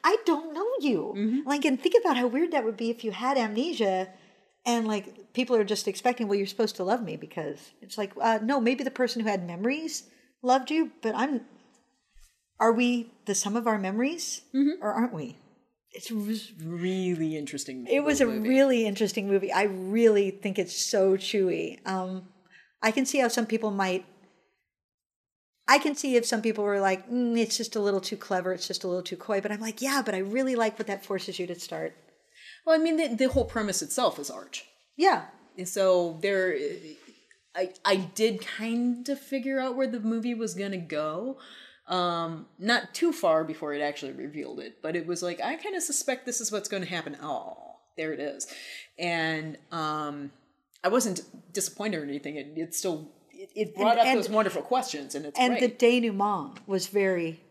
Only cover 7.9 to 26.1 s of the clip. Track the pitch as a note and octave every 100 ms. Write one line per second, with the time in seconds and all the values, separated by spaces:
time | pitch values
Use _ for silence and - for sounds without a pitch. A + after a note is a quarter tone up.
7.9 | - G3 - A3+ A3 A3 C#4+ A3+ C4 C4+
8.9 | C4 B3 A#3+ A3 G#3 F3 F3 G#3+ D4 D#4+
9.9 | - - _ _ _ B3 C4 C4 D#4 C#4+
10.9 | - A3 G#3+ C4 C4 - - _ _ _
11.9 | _ _ - - _ _ _ A3 A#3 B3
12.9 | B3 A3+ _ - G3 G#3 A3 A3+ G#3+ F#3+
13.9 | G#3 C4 E4+ - - _ C4 C#4+ F4+ -
14.9 | - A#3+ F#3+ B2+ - _ _ _ _ _
15.9 | - - A3 G#3 A3 - F3 D#3+ E3+ F3+
16.9 | F#3+ F#3 F3 D#3+ D#3 D3 C#3+ - C3 A#2+
17.9 | C4+ D4 C#4+ B3 A3 G#3+ C4 C#4 B3 A3
18.9 | G3 G#3 A3 G3 G3 F#3+ F3+ G#3 F#3+ F#3
19.9 | A3 A#3 G#3 G3 F#3+ G#3 G3 F3+ - -
20.9 | G#3 F#3+ F#3+ F#3+ A3 F#3 E3 E3 - -
21.9 | F#3+ F#3 F#3 - _ _ - _ _ A3
22.9 | A3 C4 C#4+ A#3+ A#3 A3 A3 A3 G3 F#3+
23.9 | F#3 - _ _ _ _ _ _ _ _
24.9 | _ _ _ _ _ _ _ - C#4 D4+
25.9 | C#4 C#4+